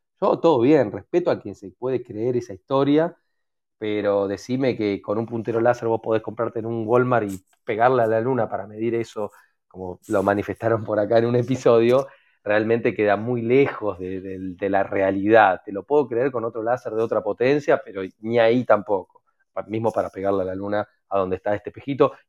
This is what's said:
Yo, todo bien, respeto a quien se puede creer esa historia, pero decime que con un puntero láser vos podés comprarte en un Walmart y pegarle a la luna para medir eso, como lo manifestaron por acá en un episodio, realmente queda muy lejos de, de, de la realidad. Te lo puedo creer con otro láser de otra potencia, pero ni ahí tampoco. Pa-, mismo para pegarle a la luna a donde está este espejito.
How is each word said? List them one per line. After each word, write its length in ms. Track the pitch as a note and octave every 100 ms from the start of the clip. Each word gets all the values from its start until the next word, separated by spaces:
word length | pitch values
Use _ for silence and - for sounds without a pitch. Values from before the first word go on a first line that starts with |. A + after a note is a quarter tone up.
| _ _
Yo, 180 | - -
todo 200 | E3 C#3
bien, 300 | B2 D3+ G#2
respeto 380 | G2 - F3 E3+
a 100 | A#2
quien 140 | G#2
se 160 | F#2+ F#2+
puede 300 | - B2+ B2+
creer 340 | - G#2 A#2+ A#2+
esa 160 | A#2
historia, 600 | F#2 - C3+ C#3+ D3+ E3+ - _ _ _ _ _ _
pero 480 | G#2+ G#2 G2+ G2+ G2
decime 480 | G2 - B2+ C3+ G#2
que 260 | G#2 G2
con 160 | - G#2
un 80 | A2+
puntero 340 | A#2 A2 A2+
láser 280 | A#2 A#2+ A#2
vos 120 | A2+
podés 200 | - A2
comprarte 380 | A2 A2 A2+ A2+
en 60 | A2
un 180 | A#2 A2
Walmart 440 | B2 B2+ A#2+ G#2
y 100 | F#2+ _ _
pegarle 380 | - G#2+ B2 B2+
a 40 | A2+
la 140 | A2+
luna 280 | A#2 B2+ G#2+
para 180 | G2+ G#2
medir 280 | G#2+ A2+
eso, 380 | A#2 A2+ A2+ G#2 - _ _ _
como 320 | F#2 F2+ F2+ -
lo 140 | G#2
manifestaron 600 | G2 G2+ G2+ F#2 A#2 A2+
por 140 | G#2 G#2+
acá 200 | G#2 A2+
en 80 | A#2
un 100 | B2
episodio, 720 | B2 B2+ C3 A#2 A#2 C3 C#3 - _ _
realmente 520 | G2+ G#2 A2 A#2 B2
queda 220 | G2+ G#2 G2+
muy 260 | A2+ B2
lejos 560 | A2+ C3 C#3 - G#2+ F2+
de, 220 | F#2 F#2+
de, 180 | F#2+ F#2+
de 300 | F#2 F2 G2
la 120 | G2
realidad. 760 | G2 G2 F#2+ G2 G2+ A2+ G2+ F2+
Te 80 | -
lo 120 | G2
puedo 240 | - D3 B2+
creer 220 | A#2 C#3
con 120 | B2
otro 180 | A2+ A#2
láser 320 | A2 B2+ A2+
de 80 | A2
otra 200 | A2+ A2
potencia, 600 | G#2 G2 B2+ D3 - C#3
pero 180 | - F#2+ F#2+ -
ni 180 | A2 A#2+
ahí 260 | A2+ B2
tampoco. 580 | A#2 G#2 G2+ G2 - _ _ _ _
Pa-, 120 | -
mismo 280 | F#2+ A2 A2+
para 180 | G2+ F2+
pegarle 320 | G2 G2 G2
a 40 | F#2
la 80 |
luna 340 | F#2+ G2+ G#2 G#2 _ _
a 100 | G2
donde 180 | F#2 F#2
está 180 | G#2
este 160 | G#2 -
espejito. 420 | - - C3+ C#3 -